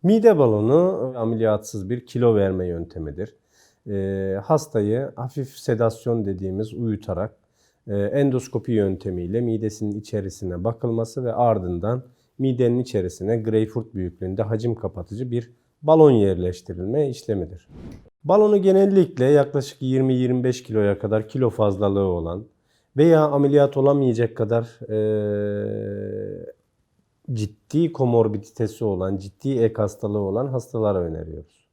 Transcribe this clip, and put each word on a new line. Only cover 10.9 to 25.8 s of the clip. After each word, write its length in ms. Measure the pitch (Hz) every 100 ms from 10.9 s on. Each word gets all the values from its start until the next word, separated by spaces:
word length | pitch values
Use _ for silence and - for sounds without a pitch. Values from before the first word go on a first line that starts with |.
| 117 113 -
ve 80 | 123
ardından 680 | 113 120 104 90 87 95 123 - _ _ _
midenin 400 | 135 123 123 120
içerisine 580 | 123 104 90 - 95 117
greyfurt 580 | 110 110 110 123 113
büyüklüğünde 480 | 98 90 - 92 95
hacim 320 | 104 110 120
kapatıcı 560 | 110 - - 85 104 127
bir 220 | 120 117 _ _ _
balon 280 | 147 160 156
yerleştirilme 1000 | 120 98 90 90 90 - 87 92 131 143
işlemidir. 580 | 117 - 101 87 90 _ - - - - _
Balonu 380 | 147 196 214 208
genellikle 640 | 190 190 196 196 180 -
yaklaşık 580 | 127 147 139 143 131 -
yirmi 320 | 131 131 131
yirmi 300 | 127 123 127
beş 180 | 127 127
kiloya 360 | - 110 101 101
kadar 300 | 107 110 110
kilo 220 | 135 123
fazlalığı 560 | 104 107 98 101 98 98
olan 380 | 87 82 87 107 _ _ _ _ 135
veya 240 | 160 160
ameliyat 560 | 151 143 143 143 139 139
olamayacak 600 | 135 143 131 113 117 -
kadar, 540 | 110 117 113 - -
e, 80 | 107 107 107 104 104 104 101 104 107